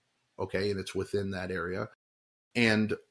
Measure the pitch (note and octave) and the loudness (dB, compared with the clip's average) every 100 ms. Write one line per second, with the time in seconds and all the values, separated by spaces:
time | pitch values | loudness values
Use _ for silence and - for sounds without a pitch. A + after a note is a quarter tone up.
0 | _ _ _ - F#2+ F#2+ G2+ F#2+ F#2+ F#2+ | _ _ _ -8 -4 0 0 -2 -4 -4
1 | F#2 G#2 G2 F#2 F#2 F#2 F2 F#2+ A2+ _ | -2 -2 -2 -4 -4 -4 -4 -4 -8 _
2 | _ _ _ _ _ A#2+ A2+ G#2+ G#2+ - | _ _ _ _ _ 4 6 6 2 -2
3 | _ | _